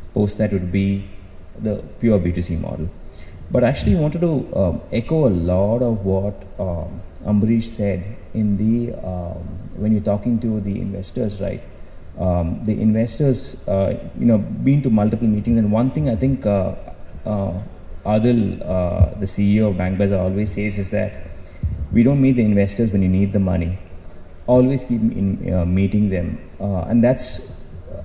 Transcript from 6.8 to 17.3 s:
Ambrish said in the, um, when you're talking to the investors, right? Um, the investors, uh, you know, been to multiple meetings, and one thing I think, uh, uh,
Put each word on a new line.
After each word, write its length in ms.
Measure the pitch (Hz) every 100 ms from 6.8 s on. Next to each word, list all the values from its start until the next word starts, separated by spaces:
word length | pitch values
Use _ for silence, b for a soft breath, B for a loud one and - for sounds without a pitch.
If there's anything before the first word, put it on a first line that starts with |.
| 78 - - - -
Ambrish 380 | 104 107 117
said 520 | 110 - 101 90 95 107 -
in 240 | 113 107 95
the, 380 | 107 117 117
um, 480 | - - 90 87 85 82 - - -
when 160 | 107
you're 80 | 107
talking 380 | 107 101 123 117
to 200 | 113 107
the 200 | 101 98
investors, 600 | 95 95 92 127 110 98
right? 200 | 95 95 - B B B - -
Um, 460 | 90 87 85 -
the 160 | 107 104
investors, 880 | 110 107 120 - 143 123 - - -
uh, 300 | 98 98 - - -
you 80 | 117
know, 120 | 110
been 440 | - - 127 143
to 80 | 135
multiple 360 | 110 104 110 113
meetings, 320 | 104 104 117
and 120 | 104
one 200 | 110 131
thing 180 | 151 147
I 80 | 110
think, 300 | 135 131 104
uh, 280 | 101 95 - - - - -
uh, 340 | -